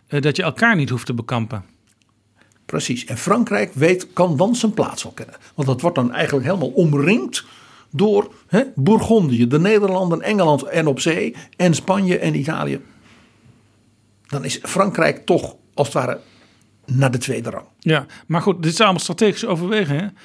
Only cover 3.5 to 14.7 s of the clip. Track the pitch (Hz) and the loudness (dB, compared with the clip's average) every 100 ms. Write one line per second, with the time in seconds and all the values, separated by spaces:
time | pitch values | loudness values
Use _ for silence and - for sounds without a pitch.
3.5 | 202 202 131 160 185 - - 180 143 196 | -2 -2 0 2 2 -2 0 2 2 2
4.5 | 240 220 208 - - - - 113 - - | 2 0 0 -4 -4 -12 -14 -18 -20 -14
5.5 | - 135 127 170 139 120 156 160 139 143 | -4 -2 0 0 0 -2 0 0 0 0
6.5 | 190 135 - 165 143 151 247 392 - - | -2 -2 2 2 4 2 2 0 -8 -12
7.5 | - - - _ 139 208 202 - - - | -20 -20 -20 _ 0 2 2 0 -8 -2
8.5 | 196 269 139 139 214 - 226 156 120 120 | 0 0 0 4 4 4 4 4 2 2
9.5 | 151 190 214 196 185 180 165 202 208 160 | 2 4 2 2 0 0 -2 0 2 2
10.5 | 139 - 165 156 131 170 175 226 - - | 2 0 0 0 0 0 0 -2 -8 -12
11.5 | - 180 156 - 196 185 175 165 151 139 | 0 2 2 0 0 0 0 0 -2 -2
12.5 | - 143 139 - _ _ - _ _ _ | -4 -4 -6 -10 _ _ -20 _ _ _
13.5 | _ _ _ _ _ _ _ - 139 147 | _ _ _ _ _ _ _ -10 -8 -6
14.5 | - - | -8 -4